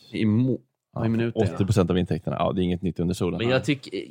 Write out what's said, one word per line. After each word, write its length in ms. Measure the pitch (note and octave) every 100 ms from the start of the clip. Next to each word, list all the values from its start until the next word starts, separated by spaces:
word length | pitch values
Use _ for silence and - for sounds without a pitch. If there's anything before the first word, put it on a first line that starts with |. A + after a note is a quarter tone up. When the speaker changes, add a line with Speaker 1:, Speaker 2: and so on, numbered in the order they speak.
| -
Speaker 1:
I 140 | F2
mo-, 360 | A2 G#2+ C3 A#2+ _ _ _
Speaker 2:
Ja, 120 | - A2+
Speaker 1:
i 20 |
minuten, 340 | A2+ A#2 A2+ G2
ja. 80 |
Speaker 2:
åttio 100 | E2
procent 260 | F#2+ G2 F2+
av 80 | F2+
intäkterna. 380 | F2+ D#2 - -
Ja, 140 | E2+
det 80 | F#2
är 20 |
inget 200 | F2+ F2
nytt 180 | F#2 E2
under 140 | E2+
solen. 240 | F#2 F2+ E2+
Speaker 3:
Men 100 | A#2
jag 160 | C3
tycker, 300 | - C3+ - F#2+ -